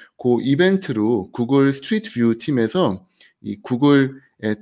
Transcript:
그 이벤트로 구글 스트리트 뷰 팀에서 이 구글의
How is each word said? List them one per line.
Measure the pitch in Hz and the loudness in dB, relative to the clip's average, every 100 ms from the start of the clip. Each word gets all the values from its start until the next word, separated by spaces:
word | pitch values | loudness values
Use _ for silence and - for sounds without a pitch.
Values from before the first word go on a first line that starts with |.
| - _ | -20 _
그 | 123 120 | 0 0
이벤트로 | 131 143 185 190 190 110 107 113 - | 2 2 2 2 -2 -2 0 0 -4
구글 | - 120 139 139 | -6 0 2 2
스트리트 | 135 - 214 214 | 0 -4 -4 -4
뷰 | 123 117 113 | -2 0 0
팀에서 | - 127 110 185 143 92 - _ _ _ | -2 0 0 0 0 -2 -10 _ _ _
이 | 107 101 | -12 -12
구글의 | - 123 143 143 131 135 _ _ 107 107 | -6 0 4 4 2 -4 _ _ -6 -6